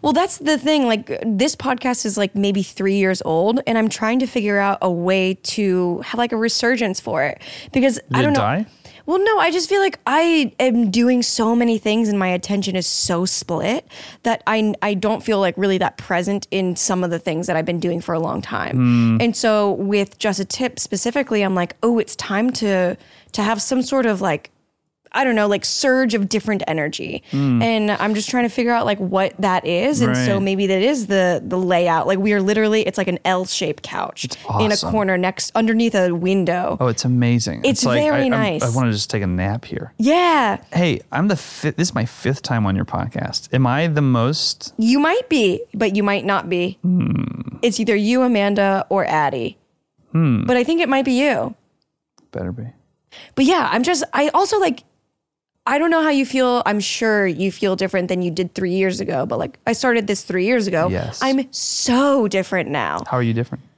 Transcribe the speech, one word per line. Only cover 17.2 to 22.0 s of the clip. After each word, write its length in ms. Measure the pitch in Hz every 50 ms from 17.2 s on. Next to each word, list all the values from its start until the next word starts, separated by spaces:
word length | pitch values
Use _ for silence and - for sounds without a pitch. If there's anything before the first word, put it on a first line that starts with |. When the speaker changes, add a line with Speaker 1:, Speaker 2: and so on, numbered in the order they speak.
| - 185 156 160 170
Speaker 1:
that 80 | 180 175
I've 100 | 160 160
been 140 | 170 175 170
doing 220 | 160 175 170 170
for 120 | 165 - 170
a 60 | 160
long 240 | 165 - - - 98
time. 320 | - - 101 - - -
Speaker 2:
Hmm. 420 | 127 127 123 120 120 117 113 113 113
Speaker 1:
And 160 | - 233 214
so 360 | - - 226 214 208 208 202
with 480 | 185 131 196 196 208 202 196 196 - _
Just 200 | - 214 196 196
a 60 | 190
Tip 320 | - - - 254 247 -
specifically, 640 | - - - 214 185 - 233 240 285 262 - 226 208
I'm 140 | 202 190 190
like, 200 | 180 175 170 - _
"Oh, 160 | - 233 240
it's 180 | 226